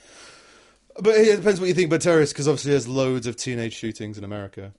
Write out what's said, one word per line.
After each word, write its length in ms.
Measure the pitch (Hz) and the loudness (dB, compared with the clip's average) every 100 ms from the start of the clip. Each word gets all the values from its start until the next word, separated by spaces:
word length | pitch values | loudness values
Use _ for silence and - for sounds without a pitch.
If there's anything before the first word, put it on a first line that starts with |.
| _ - - - _ _ _ _ _ - | _ -20 -20 -20 _ _ _ _ _ -2
But 160 | 202 214 | 2 6
it 180 | 220 202 | 6 4
depends 240 | 202 180 | 2 0
what 80 | 180 | 0
you 60 | 160 | 2
think 120 | 160 | 2
about 120 | 160 | 2
terrorists, 300 | 175 160 143 | 4 4 2
'cause 140 | - 143 | 0 -2
obviously 240 | 135 143 | 0 0
there's 160 | 139 117 | -2 0
loads 400 | 135 131 127 120 | -2 0 -2 -4
of 80 | 113 | -8
teenage 380 | 131 117 113 | -6 -6 -6
shootings 440 | - 113 110 107 104 | -6 -10 -8 -12 -12
in 60 | |
America. 500 | 101 104 98 - 98 | -10 -10 -10 -14 -18